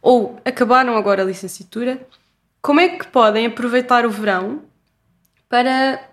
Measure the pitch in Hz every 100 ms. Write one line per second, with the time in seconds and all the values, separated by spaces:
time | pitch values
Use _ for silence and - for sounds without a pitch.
0 | - 254 202 - - 254 240 254 254 226
1 | 196 196 190 185 185 - 180 220 247 262
2 | - _ _ _ _ _ - 285 349 349
3 | - 254 220 214 233 233 240 247 247 247
4 | 233 208 214 185 190 294 - _ _ _
5 | _ _ _ _ _ 240 247 262 269 262
6 | -